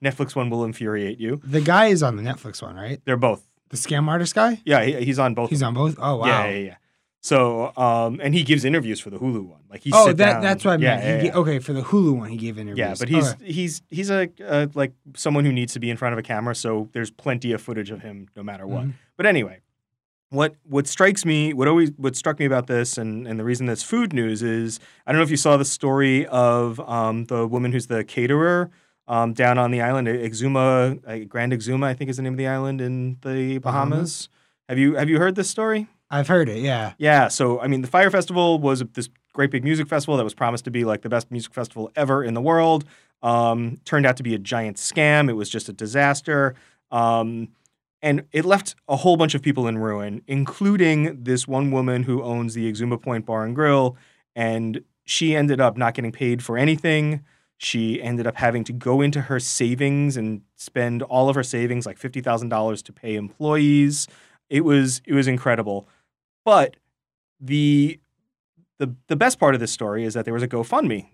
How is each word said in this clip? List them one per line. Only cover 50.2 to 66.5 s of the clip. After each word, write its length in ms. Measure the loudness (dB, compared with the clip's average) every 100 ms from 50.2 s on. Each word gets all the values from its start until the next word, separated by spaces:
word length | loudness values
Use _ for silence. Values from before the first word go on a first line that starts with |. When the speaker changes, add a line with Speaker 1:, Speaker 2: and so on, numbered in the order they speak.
| -6
Speaker 1:
including 960 | -4 -4 -2 0 4 4 4 0 -2
this 240 | -2 -2 -2
one 240 | -2 0
woman 320 | 0 0 -2
who 180 | -2 -2
owns 320 | -2 -4 -4
the 180 | -4 -6
Exuma 300 | -4 -4 -4
Point 240 | -4 -6 -4
Bar 180 | -4
and 120 | -4 0
Grill. 420 | 2 4 2 -2 _ _ _ -4
And 480 | -2 -2 -4 -6 -12 _ -6
she 300 | -2 2 2
ended 240 | 2 4
up 160 | 2 2
not 200 | -2 -2
getting 160 | -6
paid 320 | -4 -2 -2
for 120 | -2 2
anything. 720 | 2 2 2 0 0 -4 -8 _ _ _
She 420 | -6 -2 -2 -4
ended 280 | -4 -4 -4
up 80 | 0
having 280 | 0 0 -4
to 80 |
go 280 | -6 0 2
into 200 | 2 0
her 180 | -2 -4
savings 800 | -4 -2 0 0 0 0 0 -2
and 260 | -6 -8 -12 _
spend 460 | -8 -4 -2 -4
all 280 | -2 2 2
of 60 | 2
her 80 |
savings, 440 | -2 -2 -2 -2 -6
like 100 | -12
fifty 240 | -10 -6
thousand 280 | -4 -4 -2
dollars, 340 | -2 -2 -4
to 100 | -12
pay 220 | -14 -8 -6
employees. 920 | -8 -6 0 2 4 6 4 0 -8 _ _ _ _
It 120 | 0
was, 380 | 4 4 2 -2 0
it 80 |
was 140 | 0 2
incredible. 640 | 0 0 0 -2 -8 -12 _ _ _ _ _
But 320 | 4